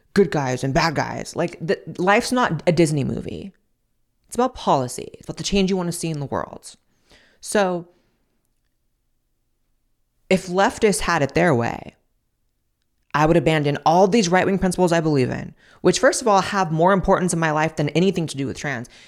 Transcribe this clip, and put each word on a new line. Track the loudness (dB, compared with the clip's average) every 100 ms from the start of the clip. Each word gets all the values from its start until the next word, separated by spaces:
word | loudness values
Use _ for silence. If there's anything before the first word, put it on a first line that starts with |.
| _
good | 2 2
guys | 2 -4 -4
and | -2
bad | 0 0 -2
guys. | -4 -6 -10 -6
Like, | -6 -6
the, | -6 -6 -6 -4
life's | 0 2 0
not | -2 -2 -2 0
a |
Disney | 2 2 2
movie. | -4 -6 -8 -12 -14 -20 _ _ _ _ _ _ -12
It's | -4
about | -4 -2
policy. | 0 0 0 -8 -14
It's | -16 -16
about | -10
the |
change | -2 0 0
you | 0
wanna | -4
see | -6 -6
in | -6
the | -6
world. | -6 -6 -12 -20 -20 _ _ _ _ _ _
So | -4 0 0 -2 -8 _ _ _ _ _ _ _ _ _ _ _ _ _ _ _ _ _ _ _ _ _ _ _ -2
if | -2 0
leftists | 0 0 2 0 2
had | 0 0
it | 0 2
their | 2 2
way, | 0 -6 -12 -20 _ _ _ _ _ _ _ _ _ _ _
I | 0 4
would | 4
abandon | 4 0 0 0 2
all | 4 4
these | 4 2
right-wing | 2 2 0
principles | 0 2 2
I | 2
believe | 2 2 0
in, | -4 -10 -16 _ _
which, | 0 4
first | 2 2
of | 2
all, | 2
have | 2 -2 0
more | 2 4
importance | 4 4 2 2
in | 0
my | 0
life | 0 -2 -2
than | -2
anything | 2 0 0 -4
to | -6
do | -6
with | -6
trans. | -8 -8 -12 -18